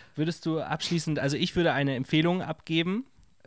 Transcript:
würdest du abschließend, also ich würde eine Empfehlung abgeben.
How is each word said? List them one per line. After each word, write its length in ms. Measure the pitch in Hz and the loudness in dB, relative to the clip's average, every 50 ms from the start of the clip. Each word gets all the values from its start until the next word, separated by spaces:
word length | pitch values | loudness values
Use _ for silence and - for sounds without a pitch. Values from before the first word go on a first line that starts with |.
| - - - | -20 -12 -6
würdest 300 | 147 156 170 170 - - | -4 -2 -2 -2 -4 -2
du 140 | 165 160 160 | -2 -2 -2
abschließend, 580 | - - 156 156 - - 175 165 - 160 151 | -2 -2 -4 -4 -2 0 -2 0 0 0 -2
also 200 | - - 139 147 | 0 0 0 0
ich 180 | 123 175 - - | 0 -2 0 0
würde 180 | 180 170 160 120 | 2 2 2 2
eine 220 | 135 143 139 135 | 2 2 0 0
Empfehlung 460 | 120 139 - - 156 156 175 180 185 | -2 -2 2 2 4 4 4 2 0
abgeben. 640 | - 165 160 - - - 160 165 170 180 190 233 269 - _ - - - - _ - | -2 -6 -8 -8 -6 -2 0 0 2 0 0 -2 -4 -8 _ -20 -20 -20 -20 _ -6